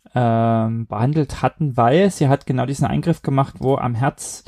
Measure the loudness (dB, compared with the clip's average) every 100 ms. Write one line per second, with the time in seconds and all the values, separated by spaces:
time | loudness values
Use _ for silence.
0 | _ -2 0 2 2 0 0 -4 -6 -2
1 | 0 0 -2 -2 -4 -2 -2 2 4 4
2 | 2 2 2 2 0 -4 -2 -2 -2 0
3 | -2 -2 0 0 0 -2 -2 0 -2 -2
4 | -2 -4 -12 -16